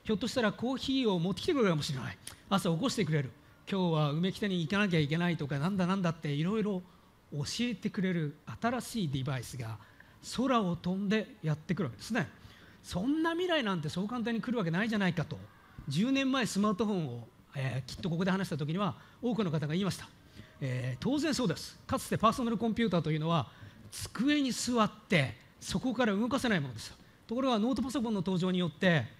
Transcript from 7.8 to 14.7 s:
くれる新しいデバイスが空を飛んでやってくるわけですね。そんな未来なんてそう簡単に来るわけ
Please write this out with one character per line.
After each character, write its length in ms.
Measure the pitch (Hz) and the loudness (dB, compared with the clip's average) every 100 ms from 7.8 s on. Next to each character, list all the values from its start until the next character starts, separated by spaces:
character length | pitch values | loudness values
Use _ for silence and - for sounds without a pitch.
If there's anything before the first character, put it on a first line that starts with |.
| 208 | -4
く 120 | - | 0
れ 100 | 185 | 0
る 240 | 170 147 147 - 120 | 0 -2 -6 -14 -2
新 200 | 226 247 | -2 -2
し 220 | - 233 165 | -4 -2 -2
い 40 | |
デ 140 | 135 | -2
バ 160 | 131 131 | -2 -4
イ 40 | |
ス 120 | 110 127 | -6 -10
が 220 | 113 110 - - - - - - | -10 -10 -14 -20 -20 -20 -8 -2
空 260 | 262 240 | 2 4
を 140 | 185 170 | 2 0
飛 200 | 180 190 | -2 -2
ん 120 | 202 | 0
で 280 | 214 202 - | 0 0 -4
や 120 | 156 | -2
っ 40 | 151 | -2
て 160 | - | -2
く 100 | 151 | -2
る 20 | 147 | -2
わ 60 | |
け 60 | - | -4
で 60 | |
す 80 | - | -4
ね。 160 | 226 147 - - - - - | -2 -2 -8 -20 -20 -20 -20
そ 160 | - 175 | -8 -4
ん 240 | 240 311 | 0 2
な 80 | 330 | 0
未 160 | 330 359 | 0 0
来 160 | 320 | 2
な 100 | 220 | 2
ん 80 | 185 | 0
て 60 | 147 | -2
そ 140 | 180 | -2
う 60 | 208 | -4
簡 120 | 247 | -2
単 120 | 226 | -2
に 80 | 226 | -2
来 100 | 254 | 0
る 60 | 233 | 0
わ 80 | |
け 60 | 165 | 0